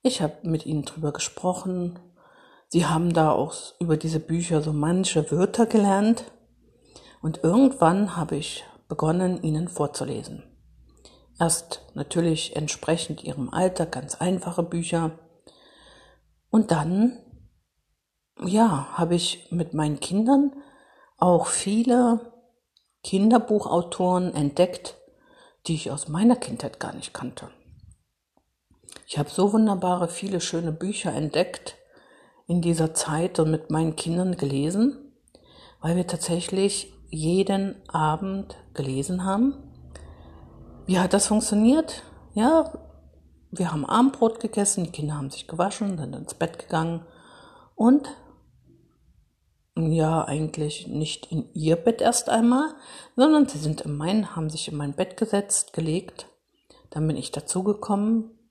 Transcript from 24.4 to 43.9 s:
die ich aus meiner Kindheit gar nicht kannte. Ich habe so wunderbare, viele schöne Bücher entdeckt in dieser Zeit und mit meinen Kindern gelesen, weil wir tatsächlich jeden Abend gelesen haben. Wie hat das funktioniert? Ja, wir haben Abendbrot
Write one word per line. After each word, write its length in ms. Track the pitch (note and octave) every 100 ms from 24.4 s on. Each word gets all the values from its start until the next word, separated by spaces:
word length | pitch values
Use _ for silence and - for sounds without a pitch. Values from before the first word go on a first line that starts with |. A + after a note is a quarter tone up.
| C#3+ D#3 F3+ F3+ - - - _ _ _ - _ -
die 80 | D#3+
ich 160 | -
aus 160 | C#3+ -
meiner 280 | D#3+ A3+ A#3+
Kindheit 440 | - - C#3+ -
gar 120 | -
nicht 220 | - -
kannte. 380 | - B2 - - _ _ - - - _ _ _ _ _ _ _ _ - - -
Ich 140 | -
habe 100 | C#3+
so 240 | - G3+
wunderbare, 540 | A3 A3 F#3+ F3+ F3+ F3
viele 340 | - G3 F#3
schöne 300 | - E3+ E3+
Bücher 420 | D#3 F#3 G3+ F3+
entdeckt 640 | A#2+ D3+ D3+ F#3 - - - _ - _ - _ _ -
in 160 | F3
dieser 320 | E3 E3 D#3+ D#3+
Zeit 420 | - D3+ F3+ -
und 140 | D#3
mit 180 | D#3 -
meinen 260 | D#3 D#3+ D#3
Kindern 420 | E3 E3+ F#3 F3
gelesen, 760 | C#3 C#3 D3+ F#3+ B3 - - _ _ - _ - - _
weil 160 | D#3 F3
wir 120 | F3+
tatsächlich 840 | E3 - E3+ - F#3+ G3 G3+ - - -
jeden 640 | D#3 D#3 F#3 F#3+ G3 G3 - -
Abend 680 | D#3+ D#3 D#3 F#3+ G3 G3 - -
gelesen 500 | - C3+ C3 C#3 F3+
haben. 300 | F#3 G3+ C4 - - - - - - - - - - - - - -
Wie 100 | F3+
hat 160 | F3+
das 140 | G3+ -
funktioniert? 760 | G#3+ A3 G#3 A3 D4+ D#4+ - - - -
Ja, 400 | G#3 A#3+ D#4+ D#4+ - - - - _ _ _ _
wir 200 | - F3
haben 140 | D#3
Abendbrot 540 | -